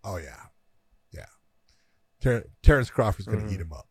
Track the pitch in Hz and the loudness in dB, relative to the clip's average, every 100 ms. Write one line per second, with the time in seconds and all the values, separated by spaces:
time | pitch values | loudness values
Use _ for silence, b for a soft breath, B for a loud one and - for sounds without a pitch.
0 | 107 90 73 - - _ _ _ _ _ | -10 -12 -12 -18 -20 _ _ _ _ _
1 | _ - - _ _ _ _ _ _ _ | _ -20 -20 _ _ _ _ _ _ _
2 | _ _ 131 117 - - - 143 123 - | _ _ -2 -2 -4 4 6 6 2 0
3 | 110 - 98 107 107 92 82 76 - | 0 -2 -4 -6 -4 -8 -8 -12 -20